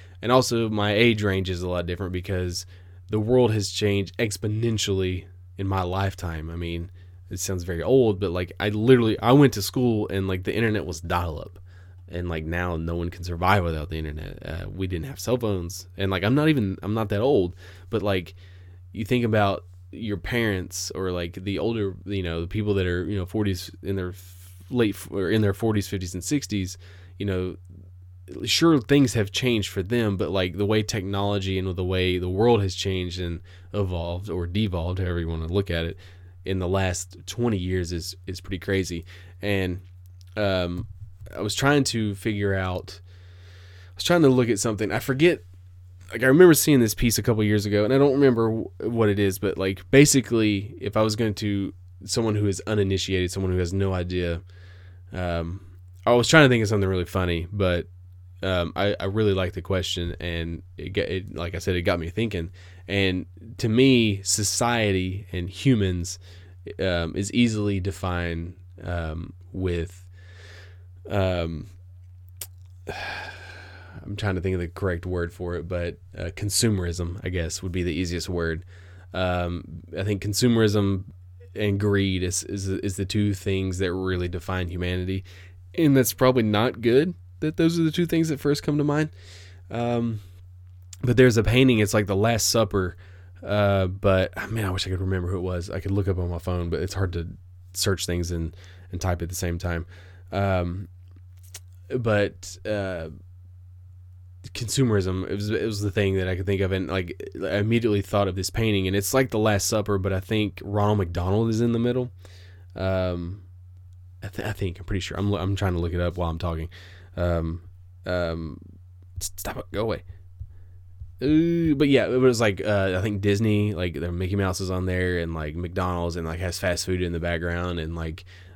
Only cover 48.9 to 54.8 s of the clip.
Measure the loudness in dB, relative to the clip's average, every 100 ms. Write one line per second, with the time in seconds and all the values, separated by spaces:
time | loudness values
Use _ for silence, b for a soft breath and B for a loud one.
48.9 | 2 4 4 2 2 -2 0 -2 -2 4
49.9 | 8 8 6 2 2 4 2 -2 -8 -4
50.9 | 0 2 2 -2 -2 -2 -2 -2 -8 -18
51.9 | -16 -6 -2 0 2 0 0 -2 0 2
52.9 | 0 0 0 0 -2 0 0 0 0 0
53.9 | 0 -2 -2 -2 -4 -8 b b b